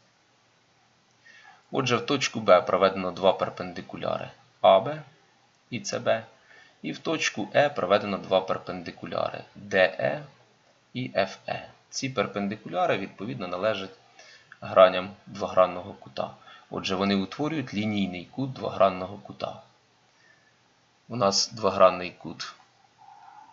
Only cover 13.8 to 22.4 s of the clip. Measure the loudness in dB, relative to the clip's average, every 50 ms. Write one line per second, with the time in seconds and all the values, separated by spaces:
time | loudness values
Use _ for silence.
13.8 | -6 -12 -16 -20 _ _ _ -20 -20 -20 -20 -20 _ -20 -20 -16 -6 4 8 10
14.8 | 10 10 8 2 -4 -6 -10 -16 -18 -14 -10 -8 -6 0 4 4 4 4 2 -4
15.8 | -10 -12 -14 -18 -18 -14 -10 -8 -8 -8 -10 -16 -20 -20 -20 -20 -16 -10 -8 -8
16.8 | -6 -4 -2 0 0 2 2 0 0 -4 -6 -6 -6 -4 -4 -6 -6 -6 -6 -4
17.8 | -4 -2 -2 -2 -2 -2 -4 -8 -12 -10 -8 -6 -6 -6 -6 -6 -8 -4 2 4
18.8 | 4 4 4 0 -8 -10 -10 -14 -16 -18 -12 -10 -10 -10 -10 -10 -18 -20 _ _
19.8 | _ _ _ _ _ _ _ _ _ _ _ _ _ _ _ _ _ _ _ _
20.8 | _ _ _ _ _ -8 -2 0 2 2 2 2 -2 -2 -4 -2 -2 0 4 8
21.8 | 6 6 6 4 -6 -10 -10 -12 -14 -14 -14 -12